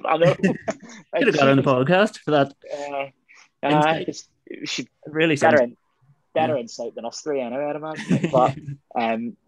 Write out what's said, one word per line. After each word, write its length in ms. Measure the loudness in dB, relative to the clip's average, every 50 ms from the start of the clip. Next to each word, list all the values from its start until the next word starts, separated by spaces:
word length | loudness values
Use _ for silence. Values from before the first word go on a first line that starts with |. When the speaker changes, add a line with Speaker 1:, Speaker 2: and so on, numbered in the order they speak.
| -2
Speaker 1:
I 120 | 0 2 4
know." 180 | 4 4 4 4
Speaker 2:
<laughs> 40 | 0 -2 -2 -2 -6 -8 -8 -8 -10 -20 -20 -20 -14 _ -4
Speaker 1:
Like, 100 | -2 0
Speaker 2:
Could 40 | 2
have 80 | 2 4
got 40 | 6
Speaker 1:
she 60 | 6
Speaker 2:
on 60 | 6 4
the 40 | 4
Speaker 1:
was 240 | 4 4 2 4 4
Speaker 2:
podcast 300 | 4 4 2 2 -2 -6
for 120 | -4 0
that. 220 | 2 2 2 0 -2 _ -16 -12
Speaker 1:
Uh, 340 | -10 -10 -10 -8 -6 -8 -8 -8 _ _ _ _ -20 -20 -20 _ _ _ -2
uh, 60 | 0
Speaker 2:
Insight. 380 | 2 2 2 2 0 -2 -4 -8
Speaker 1:
it's, 200 | -10 -12 -14 _ _ _ _ -18 -16 -12 -10
she 160 | -8 -8 -8
Speaker 2:
It 80 | -10 -10 _ _ -16
really 300 | -8 -2 0 2 2 2
Speaker 1:
better 220 | 4 4 4 6 6
Speaker 2:
sounds 120 | 4 2
Speaker 1:
in-, 60 | -2 _ _ _ _ _ _ _ _ _ _ _ -2
better 220 | 0 0 0 0
Speaker 2:
Yeah. 60 | -2
Speaker 1:
insight 340 | -4 -6 -10 -10 -10 -10 -10
than 100 | -10 -10
us 160 | -10 -10 -10
three, 200 | -8 -6 -4 -4
anyway, 220 | -4 -4 -6 -6 -6
I'd 100 | -6 -6
imagine. 540 | -8 -8 -10 -10 -8 -4 -2 -2 0 0 0
But, 260 | 2 2 2 2 0 -4
Speaker 2:
<laughs> 380 | -10 -14 -14 -16 _ _ -6
Speaker 1:
um, 20 | -4
and 380 | -2 -2 -2 -2 -4 -8 -10 _ _